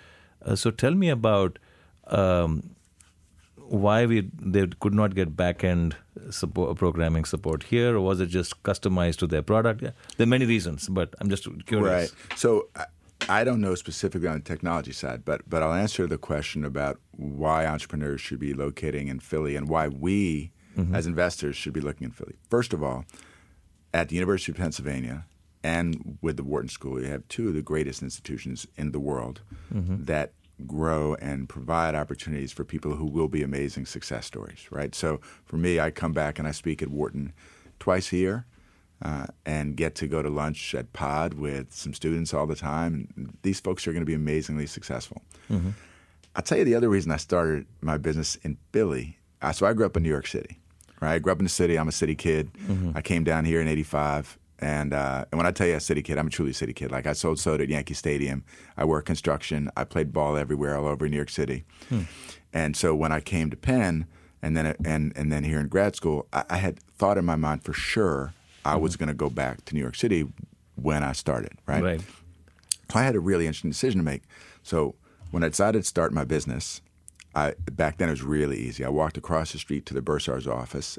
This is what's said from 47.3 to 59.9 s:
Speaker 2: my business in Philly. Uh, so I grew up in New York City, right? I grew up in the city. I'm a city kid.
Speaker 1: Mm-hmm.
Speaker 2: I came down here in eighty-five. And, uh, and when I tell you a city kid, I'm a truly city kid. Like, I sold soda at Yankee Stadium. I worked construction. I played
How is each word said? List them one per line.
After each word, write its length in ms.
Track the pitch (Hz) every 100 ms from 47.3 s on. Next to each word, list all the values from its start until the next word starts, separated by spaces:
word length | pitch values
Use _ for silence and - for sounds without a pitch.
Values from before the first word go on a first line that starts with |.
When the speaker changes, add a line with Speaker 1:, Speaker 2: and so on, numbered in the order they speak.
| 90 82 76 - -
Speaker 2:
my 160 | 76 78
business 400 | 80 78 76 -
in 140 | 78 71 _
Philly. 460 | - 104 65 64 - _ _
Uh, 80 | 71
so 160 | - 98
I 60 |
grew 140 | 110 104
up 100 | -
in 60 |
New 40 | 82
York 180 | 71 -
City, 320 | - - - _ _ - -
right? 140 | 78
I 40 | 82
grew 100 | 78
up 80 | 92
in 60 |
the 40 | 95
city. 300 | - 87 82
I'm 80 | 78
a 60 |
city 240 | 78 78 76
kid. 360 | 87 78 76
Speaker 1:
Mm-hmm. 360 | - 202 95 90 78
Speaker 2:
I 60 |
came 200 | - 85
down 220 | 80 80
here 160 | 80 82
in 80 | 78
eighty-five. 680 | 78 76 76 73 73 73 - _ -
And, 320 | 73 73 73
uh, 320 | 71 69 67 -
and 80 | 78
when 80 | 85
I 60 |
tell 160 | 85 90
you 80 | 78
a 40 |
city 220 | - 73
kid, 160 | 73 73
I'm 80 | 78
a 40 |
truly 220 | - 73
city 200 | 65 58
kid. 180 | - 64
Like, 160 | 65 69
I 60 |
sold 260 | 73 82 76
soda 240 | - 76
at 60 | 69
Yankee 240 | 76 69
Stadium. 480 | 73 80 71 69 67 - - - -
I 80 |
worked 220 | 78 78 -
construction. 640 | 82 - 73 - 76 71 -
I 80 |
played 280 | -